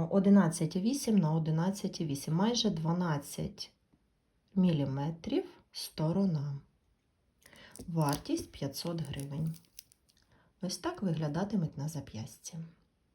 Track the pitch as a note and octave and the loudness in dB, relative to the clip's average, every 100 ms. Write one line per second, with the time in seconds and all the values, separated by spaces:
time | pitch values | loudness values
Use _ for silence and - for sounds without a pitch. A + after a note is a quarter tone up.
0 | E3 G3 F#3+ G3+ E3 - D#3+ F#3 A3+ C#4 | 2 4 8 8 8 4 0 0 0 0
1 | - G3+ D#3 E3 D#3+ D#3+ F#3 G3 F#3+ - | 4 4 4 2 2 2 2 0 -4 -4
2 | D#3+ C3+ - E3 A3 A#3+ G#3+ D#3+ D#3+ F3+ | -4 -4 0 2 2 2 0 0 0 0
3 | F3 D3 - - D#3 - - _ _ _ | 0 -2 -4 -6 -8 -8 -16 _ _ _
4 | _ _ _ _ _ F#3+ F3+ D3+ C3+ C3+ | _ _ _ _ _ 2 2 4 0 -2
5 | D3+ E3 A3 D#4 - - _ - - - | -4 -6 -4 -4 -4 -12 _ -14 -10 -2
6 | D#3+ F#3 G3 D3+ C#3+ C#3 - _ _ _ | 0 2 2 0 -2 -6 -12 _ _ _
7 | _ _ _ _ - - - - - D#3+ | _ _ _ _ -20 -20 -20 -16 -6 0
8 | C#3 C#3+ - E4 - - C#3 - E3+ E3 | 0 0 -2 -6 -6 -8 -8 -6 -6 -6
9 | C#3 C#3+ C#3 C#3+ D#3+ D#3+ _ - - _ | -6 -8 -8 -6 -6 -6 _ -20 -20 _
10 | _ _ _ _ _ - F3+ - E4+ F4+ | _ _ _ _ _ -10 -8 -6 -6 -4
11 | F#3+ D#3+ D#3 D#3 G3+ G#3 D#3 - D3+ C#3+ | -2 -2 -2 -2 -2 0 -2 -4 -6 -6
12 | - A2 C3 - - E3 E3 - _ _ | -10 -10 -12 -14 -16 -14 -14 -18 _ _
13 | _ | _